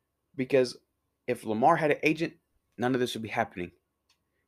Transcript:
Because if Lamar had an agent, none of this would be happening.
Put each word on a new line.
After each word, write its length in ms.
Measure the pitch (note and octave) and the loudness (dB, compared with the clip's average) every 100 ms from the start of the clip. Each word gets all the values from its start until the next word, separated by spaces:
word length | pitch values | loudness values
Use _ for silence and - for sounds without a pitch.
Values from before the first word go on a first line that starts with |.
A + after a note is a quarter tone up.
| _ _ _ - | _ _ _ -8
Because 420 | B2+ C3+ B2 - _ _ _ _ - | 0 2 2 -2 _ _ _ _ -6
if 180 | A#2 A2 | -6 -4
Lamar 300 | A2 C#3 D#3+ | 2 4 4
had 160 | D#3 | 2
an 60 | C#3 | 2
agent, 320 | D3+ D#3+ E3 - _ _ _ - | 0 0 -4 -10 _ _ _ -6
none 160 | B2 | -2
of 80 | B2+ | 0
this 120 | A#2+ | -2
would 100 | A2 | -6
be 60 | A2 | -6
happening. 420 | A#2 G#2+ F#2+ F2 _ _ _ _ _ _ _ | -4 -4 -6 -12 _ _ _ _ _ _ _